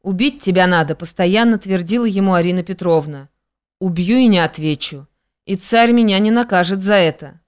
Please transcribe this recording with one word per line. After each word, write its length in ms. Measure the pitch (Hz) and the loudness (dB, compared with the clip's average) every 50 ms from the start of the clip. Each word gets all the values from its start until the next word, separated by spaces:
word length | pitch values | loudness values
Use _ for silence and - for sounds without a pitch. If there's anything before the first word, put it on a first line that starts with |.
«Убить 400 | _ 190 196 180 247 294 - - | _ -6 -2 0 0 -2 -2 -2
тебя 260 | - 196 185 190 185 | -4 0 2 2 2
надо», 280 | 180 180 165 160 147 156 | 2 2 0 0 -2 -6
постоянно 600 | - 170 - - - 185 175 190 214 233 233 226 | -10 -10 -14 -4 -2 0 0 2 2 2 2 0
твердила 480 | 196 - 190 190 180 175 165 214 247 240 | 0 -2 -4 -4 -4 -2 -2 -2 -2 -2
ему 280 | 226 190 196 196 190 185 | -2 -2 0 0 2 2
Арина 300 | 175 170 180 175 185 170 | 0 0 0 -2 -4 -4
Петровна. 680 | 180 190 - 180 175 165 160 143 151 147 139 135 _ _ _ _ _ _ _ _ _ _ _ | -6 -10 -6 -2 0 0 0 0 -4 -14 -14 -18 _ _ _ _ _ _ _ _ _ _ _
«Убью 380 | 190 185 170 170 180 185 233 | -4 -4 -2 -2 0 0 2
и 100 | 254 254 | 4 4
не 120 | 233 202 175 | 4 4 4
отвечу. 680 | 165 - - - 156 156 151 143 - - 156 139 139 _ _ _ _ _ _ _ _ | 2 0 -4 -6 -4 -4 -4 -4 -6 -10 -10 -14 -20 _ _ _ _ _ _ _ _
И 100 | - 196 | -8 -8
царь 380 | 190 - - 226 226 233 233 240 | -8 -4 0 2 2 4 4 4
меня 260 | 240 226 214 196 190 | 4 4 2 2 2
не 120 | 208 214 | 2 2
накажет 500 | 233 240 240 240 196 180 180 170 196 196 | 2 0 0 0 0 0 0 0 -2 -4
за 140 | 190 196 208 | 0 2 2
это». 440 | 196 175 160 143 - 156 139 - - _ | 4 4 2 0 -4 -16 -20 -20 -20 _